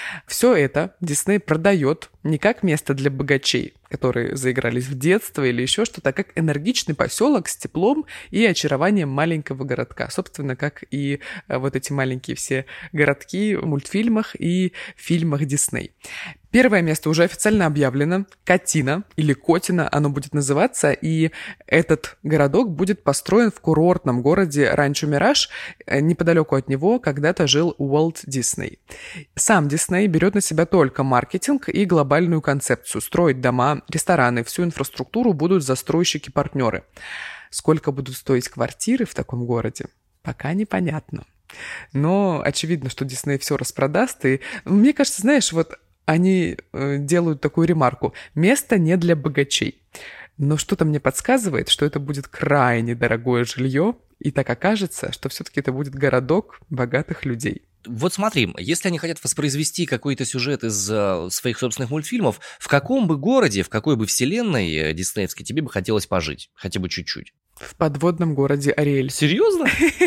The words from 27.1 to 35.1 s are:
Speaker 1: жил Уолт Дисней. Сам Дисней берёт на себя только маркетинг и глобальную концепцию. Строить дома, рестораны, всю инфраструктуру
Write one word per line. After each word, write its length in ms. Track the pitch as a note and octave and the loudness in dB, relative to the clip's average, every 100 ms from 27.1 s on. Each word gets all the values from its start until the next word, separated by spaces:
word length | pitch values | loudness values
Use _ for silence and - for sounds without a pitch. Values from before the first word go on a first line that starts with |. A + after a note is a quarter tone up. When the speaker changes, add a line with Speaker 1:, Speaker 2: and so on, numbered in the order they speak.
| C#3 D3 F#3 D3+ | 0 0 2 2
Speaker 1:
жил 280 | C#3+ E3+ - | 2 2 0
Уолт 420 | C#3 C#3+ D#3+ D#3+ - | 0 2 2 -2 -6
Дисней. 520 | C3 A#2+ - - - _ - - - D3 - | -4 -4 -4 -8 -10 _ -20 -16 -16 -10 -2
Сам 320 | - G#3 D3 | 2 4 4
Дисней 380 | D3+ - F3 G#3 | 0 0 2 2
берёт 280 | D#3+ D#3+ | 4 4
на 80 | G3+ | 2
себя 240 | - D#3 E3+ | 0 0 2
только 360 | F#3 C#3 - | 4 4 2
маркетинг 680 | C3+ B2 A2+ F#3+ - C#4+ - | 0 2 0 -2 0 0 0
и 180 | - G3 | 0 2
глобальную 540 | E3 C#3+ C#3+ F3 D#3+ | 2 4 2 2 2
концепцию. 600 | D3 C#3+ - B2 - - | 0 -2 0 -2 -4 -8
Строить 400 | - - E3+ B2+ | -2 2 2 2
дома, 420 | B2+ B2 B2+ D3 - | 0 2 2 0 -4
рестораны, 540 | D#3+ - F3 B2 A#2+ | -4 0 2 2 0
всю 220 | A#2 - | -2 -2
инфраструктуру 680 | F3 - C#3 - C3 | -2 -2 -6 -8 -6